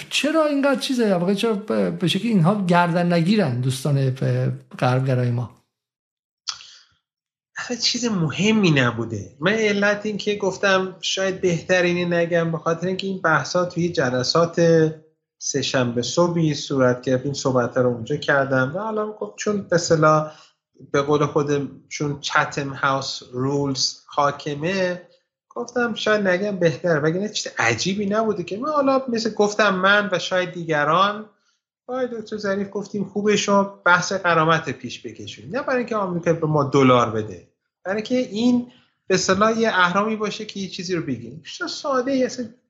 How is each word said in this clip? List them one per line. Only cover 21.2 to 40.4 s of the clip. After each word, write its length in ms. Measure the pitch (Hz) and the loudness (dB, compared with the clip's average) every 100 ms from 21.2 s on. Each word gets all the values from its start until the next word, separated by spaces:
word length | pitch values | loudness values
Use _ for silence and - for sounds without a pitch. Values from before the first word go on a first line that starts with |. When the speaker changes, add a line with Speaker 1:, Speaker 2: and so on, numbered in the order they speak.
| 147 | 2
Speaker 2:
خودشون 920 | 156 143 143 131 - - - 147 143 | 0 0 -2 -4 -10 -14 -6 -6 -6
چتم 500 | - 156 139 - 139 | -2 0 0 -2 -8
هاوس 540 | 131 143 135 - - 123 | -2 -2 -2 -4 -10 -10
رولز 640 | 123 135 143 143 135 - - - | -4 -2 0 -2 -2 -4 -6 -8
حاکمه، 960 | - 143 143 156 143 160 196 180 175 - _ _ _ _ | 0 0 0 -8 -6 -2 0 -2 -2 -10 _ _ _ _
گفتم 440 | - 240 254 240 | -10 -6 -2 -2
شاید 340 | 220 - 214 196 | -2 0 2 2
نگم 320 | 180 208 196 | 0 0 0
بهتر، 400 | 175 - 175 156 | 0 0 0 2
وگرنه 260 | 151 170 208 | 2 0 -4
چیز 220 | - - - | -6 -8 -2
عجیبی 480 | 117 117 175 190 202 | 0 0 -2 -2 -2
نبوده 380 | 214 220 180 | 0 0 -2
که 140 | 170 196 | -4 -6
من 120 | 277 | -4
حالا 320 | 302 269 269 262 | 0 2 2 0
مثل 260 | 233 220 | -4 -2
گفتم 420 | 208 208 208 214 185 | 0 0 2 2 4
من 340 | 190 208 202 | 4 4 2
و 80 | 175 | -2
شاید 320 | - 185 180 | -2 -2 -2
دیگران 760 | 170 160 151 147 165 202 208 214 _ _ _ _ _ - | -4 -2 0 2 2 2 -2 -12 _ _ _ _ _ -10
با 200 | 254 254 | -6 -4
دکتر 320 | 226 220 214 | -6 -10 -6
ظریف 300 | 196 196 196 | -4 -2 -4
گفتیم 340 | 202 196 208 196 | -6 -6 -6 -6
خوبه 320 | 208 208 208 | -2 2 2
شما 260 | - 202 | 4 2
بحث 500 | 196 - - 180 175 | 2 0 4 4 2
غرامت 560 | 190 180 165 160 160 - | -2 2 2 4 2 -2
پیش 360 | - 120 - 120 | -8 -10 -12 -14
بکشونید، 500 | 107 107 - 135 226 | -14 -14 -16 -8 -6
نه 80 | |
برای 140 | 294 254 | -2 -2
اینکه 180 | 240 220 | -2 -4
آمریکا 380 | 190 175 170 | -4 -2 -2
به 140 | 165 160 | 0 0
ما 160 | 151 | 0
دلار 480 | 135 143 131 123 113 | 2 4 6 6 4
بده، 360 | 110 107 90 - _ _ _ | 0 -6 -10 -18 _ _ _
برای 120 | 180 208 | -6 -6
اینکه 180 | 214 247 | -2 -2
این 540 | 254 196 240 247 240 - _ _ - | -2 0 2 2 0 -10 _ _ 0
به 80 | 185 | 0
اصطلاح 440 | 185 190 214 226 | 2 2 2 2
یه 100 | 226 | 0
اهرامی 420 | 185 180 190 214 220 | 2 2 2 0 -2
باشه 300 | 208 - | -4 -6